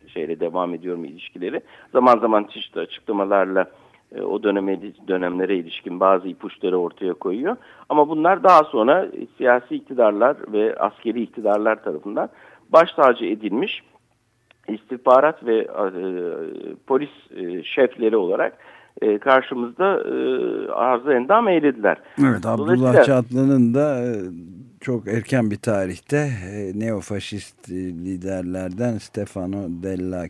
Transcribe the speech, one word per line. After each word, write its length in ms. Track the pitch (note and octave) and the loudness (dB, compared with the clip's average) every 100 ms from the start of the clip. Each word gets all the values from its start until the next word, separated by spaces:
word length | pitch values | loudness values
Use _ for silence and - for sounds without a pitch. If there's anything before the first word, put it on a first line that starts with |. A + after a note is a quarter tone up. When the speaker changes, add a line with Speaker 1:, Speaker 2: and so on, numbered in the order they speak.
| D#2 | _
Speaker 1:
şeyle 320 | F2+ D#2 E2 | -8 -6 -4
devam 340 | E2+ F2 F2 | -4 -2 -4
ediyor 240 | E2+ F2+ E2+ | -6 -8 -8
mu 80 | D2+ | -10
ilişkileri. 560 | D2 - F2 F2+ D3+ - - - | -14 -18 -10 -8 -8 -12 -20 -2
Zaman 260 | B2+ B2+ A#2 | 4 6 4
zaman 240 | A2+ G#2+ | 4 0
çeşitli 360 | G#2 A2+ - - | 0 -12 -12 -10
açıklamalarla, 920 | E2+ - - G2+ G2 G2+ F#2+ F#2+ F2+ - _ _ _ - | -10 -10 -6 -4 0 2 2 0 -2 -8 _ _ _ -10
e, 60 | |
o 220 | F#2+ G2+ | -6 -2
döneme, 360 | G#2 G2 G2 F#2+ G2+ - G2 | -2 0 -2 -6 -8 -16 -6
dönemlere 480 | F#2 F2+ F2+ F#2 G2 | -4 -2 -2 -2 -2
ilişkin 440 | E2 - - F2 | -4 -14 -12 0
bazı 280 | F#2+ F#2+ F#2 | 2 2 -2
ipuçları 500 | E2+ F#2+ - F#2+ F#2 | -12 -14 -6 -2 0
ortaya 360 | E2+ - F#2+ | -2 -4 -6
koyuyor. 420 | E2+ F#2+ G2+ D#3+ B3 - - - | -4 -6 -4 -6 -6 -12 -20 -2
Ama 200 | D3 D3 | 2 2
bunlar 340 | D#3 E3 F#3+ | 2 2 4
daha 200 | F#3 E3+ | 6 6
sonra, 420 | D3+ B2 A2+ E3+ - | 6 2 4 4 0
e, 220 | - A#2+ _ | -10 -14 _
siyasi 380 | B2+ B2 - D3 | 2 2 0 -10
iktidarlar 640 | - B2+ A2 G2+ A#2+ D3 - | -8 2 2 4 2 0 -4
ve 220 | G#2+ A2 - | 0 0 0
askeri 460 | G#2 - A#2 A#2 | -2 -2 -6 -4
iktidarlar 640 | G#2+ - G#2+ G#2 A2 A2 | -6 -4 -2 0 0 -2
tarafından 460 | G2+ D2+ G2+ A#2+ A3 _ - _ _ | -4 -8 -8 -6 -8 _ -20 _ _
baş 240 | D#3+ E3+ | 4 4
tacı 320 | - C3+ A#2 G2 | 4 2 4 -2
edilmiş 580 | G#2+ G#2+ G#2+ G3 - _ _ _ _ _ _ _ _ - | -4 -4 -2 -4 -8 _ _ _ _ _ _ _ _ -12
istihbarat 800 | G#2+ _ B2 B2+ B2+ D3 D#3+ A#2+ | -12 _ -2 6 6 6 0 0
ve, 120 | A2+ | 0
e, 100 | - - G2 F2+ F#2 F2+ F2 D#2 D#2+ D#2 D#2 D#2+ - | 0 -4 -4 -4 -6 -4 -6 -6 -10 -10 -12 -14 -2
polis, 220 | C#3+ D3 - _ F2+ | -2 -2 -12 _ -10
e, 280 | F2+ F2+ | -8 -8
şefleri 540 | - - B2 - A2+ A2 | -6 0 0 2 0 2
olarak, 400 | F2+ G#2 - - - - _ - | 0 0 -2 -6 -20 -20 _ -2
e, 160 | G#2+ G#2 | 0 0
karşımızda, 840 | C#3 C3 B2+ B2+ A#2+ B2 F#3+ F#3+ | 4 4 4 -6 -6 0 0 0
e, 120 | - C3 B2+ B2+ A#2+ G#2+ G2 | -2 -4 -2 -2 -2 -4 -6
arz-ı 420 | - A#2+ A#2+ C3+ | -2 0 0 2
endam 340 | B2+ B2 G#3+ A3+ | 0 4 2 4
eylediler. 500 | E3+ D3 A#2+ G2+ D#2 - - | 2 2 2 0 0 -6 2
Speaker 2:
Evet, 260 | C3+ G#2+ A2 | 2 2 0
Abdullah 120 | A2+ | -2
Speaker 1:
Dolayısıyla 460 | C#3+ B2 B2+ D3+ | 2 2 6 6
Speaker 2:
Çatlı'nın 720 | B2+ C3 A#2+ B2 C3+ C3+ A#2+ | 6 4 2 0 4 4 4
da, 320 | B2+ D3+ B2+ B2 | 2 0 -2 -4
e, 60 | A2 F2+ E2+ F2 F#2 B2+ _ | -6 -8 -12 -18 -20 -20 _
çok 260 | - A#2+ G2 | -6 -4 -2
erken 440 | A2+ G#2 C3 A2 | -4 0 0 0
bir 40 | G2+ | -2
tarihte, 600 | - G2+ F#2+ F2 - D3 | -2 0 -2 -6 -2 -2
e, 600 | D3 A2+ F2+ G#2 G2 G2+ | -2 -6 -8 -8 -8 -6
neofaşist, 880 | A2+ G#2 - G2+ - G2+ - _ - | -4 -6 -6 -8 -8 -12 -14 _ -12
e, 40 | F#2 | -8
liderlerden 1200 | F#2 E2+ F2+ F#2 F#2 F#2+ F2+ F#2 F#2 F2+ A#2+ A2 | -8 -8 -8 -8 -6 -6 -6 -6 -8 -4 -4 -4
Stefano 840 | - - G2+ G2 F#2 G2 F#2 E2+ | -8 -8 -8 -8 -6 -6 -8 -8
Della 440 | F#2+ F#2 F#2 F#2 | -6 -6 -6 -6